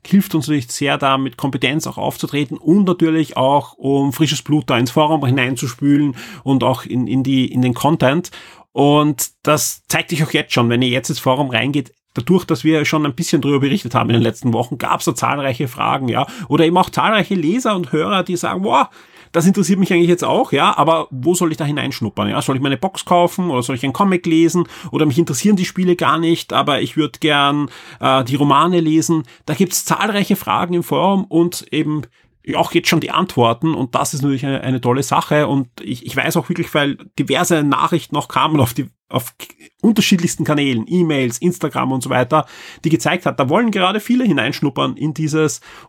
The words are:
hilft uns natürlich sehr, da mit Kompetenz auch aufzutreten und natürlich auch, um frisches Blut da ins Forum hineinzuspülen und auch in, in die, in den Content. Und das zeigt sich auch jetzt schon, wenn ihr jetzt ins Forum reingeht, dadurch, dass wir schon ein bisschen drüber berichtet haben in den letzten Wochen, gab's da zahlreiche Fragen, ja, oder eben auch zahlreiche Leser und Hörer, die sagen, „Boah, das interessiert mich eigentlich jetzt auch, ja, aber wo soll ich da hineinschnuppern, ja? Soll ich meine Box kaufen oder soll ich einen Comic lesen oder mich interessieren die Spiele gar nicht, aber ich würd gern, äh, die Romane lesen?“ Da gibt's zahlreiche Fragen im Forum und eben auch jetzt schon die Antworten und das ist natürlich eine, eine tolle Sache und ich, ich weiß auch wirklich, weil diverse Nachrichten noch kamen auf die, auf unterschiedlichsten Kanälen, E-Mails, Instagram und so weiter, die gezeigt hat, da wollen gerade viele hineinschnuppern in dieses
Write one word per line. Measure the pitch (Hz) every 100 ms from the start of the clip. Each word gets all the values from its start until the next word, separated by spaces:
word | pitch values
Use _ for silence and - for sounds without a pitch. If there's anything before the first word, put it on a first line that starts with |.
| -
hilft | 196 - 160
uns | 147
natürlich | 151 123
sehr, | - 143 143
da | 143 135
mit | 135 -
Kompetenz | 135 - 131 151 -
auch | -
aufzutreten | - - 165 143 147 160
und | - 190
natürlich | 185 175 160 160 151 -
auch, | 131 143 135
um | - 131 139 139
frisches | 131 160 151
Blut | - 151 143
da | 123
ins | 131
Forum | - 151 160 139
hineinzuspülen | 135 123 135 131 - 143 143 147 131 - -
und | - 135
auch | 120 123 -
in, | 120 123
in | 127
die, | 131 131 127
in | -
den | 123
Content. | 120 143 156 131 151 - - - - _
Und | - 143 147 151 147 - _
das | - 151 - - -
zeigt | 160 165
sich | 156
auch | 156
jetzt | 151 151
schon, | - 117
wenn | 120
ihr | 127
jetzt | 123 127
ins | 127
Forum | 139 131 139
reingeht, | 117 123 147 135 _ _
dadurch, | - 123 185 180
dass | 160
wir | 156 156 147
schon | 160 147
ein | 127
bisschen | 170 156
drüber | 135 143
berichtet | 139 143 120 117
haben | 113
in | 117
den |
letzten | 113 - 127
Wochen, | 113 120 120
gab's | - 170 -
da | 123
zahlreiche | 120 139 135 123 139
Fragen, | - 107 139 127
ja, | 110 139 - 180
oder | 147 165
eben | 180
auch | 180
zahlreiche | - 165 220 175 190
Leser | 151 226 240 196
und | 160
Hörer, | 156 175 196
die | 180 175
sagen, | - 185
„Boah, | 202 254 - - - - -
das | 175 170
interessiert | 196 170 190
mich | 190
eigentlich | 175 170
jetzt | 175
auch, | 123 160 254
ja, | 139 175 -
aber | 160 165 156
wo | 131 135 180
soll | 175
ich | 156
da | 147
hineinschnuppern, | 147 123 127 110 - 104
ja? | 139
Soll | 143 131
ich |
meine | 139 135
Box | 190 - -
kaufen | 175 175 - 175
oder | 127
soll | 120 131
ich |
einen | 139
Comic | 131 202 180 170
lesen | 160 165 175 170 - 165
oder | 147 156
mich | 131
interessieren | 170 139 202 202
die | 185
Spiele | - 180 175
gar | 139 151
nicht, | 165 165 -
aber | 123 147 135
ich | 120 -
würd | 147 -
gern, | 156 143 143 147 143 - - -
äh, | 135 131
die | 120 139
Romane | 143 143 165 180
lesen?“ | 160 160 156 165 156 - -
Da |
gibt's | 147 180 - -
zahlreiche | - 214 202 196 196
Fragen | - 107 175
im | 175
Forum | 170 139 175 196 190
und | 160 170 - -
eben | 151 151 151 - _ _ _ - 151
auch | 165
jetzt | 170 -
schon | 165
die | -
Antworten | 156 185 - 117 117 160 156
und | 131
das | - 143
ist | 143
natürlich | 143 135 135
eine, | 135
eine | 127 131
tolle | 123 127
Sache | 139 139 - 151 151
und | 139 127 -
ich, | - 123 -
ich | -
weiß | 131 165
auch | -
wirklich, | 175 -
weil | 156 143 135 - -
diverse | 143 175 175 165
Nachrichten | 147 139 156 170 - 147
noch | -
kamen | - 147 156
auf | 120
die, | - 127 _ _
auf | 123 120 - - - - _
unterschiedlichsten | 226 226 - 185 170 - 160
Kanälen, | 147 139 120 110
E-Mails, | 180 165 143 127 120
Instagram | 175 175 156 131 127
und | 131
so | 135
weiter, | 127 123 - - - - - 160
die |
gezeigt | 160 151 180 -
hat, | -
da | 131
wollen | 175 233
gerade | 202 185 208
viele | - 247
hineinschnuppern | 247 143 117 - 147 135 135 -
in | 147
dieses | 151 156 156 156 - - -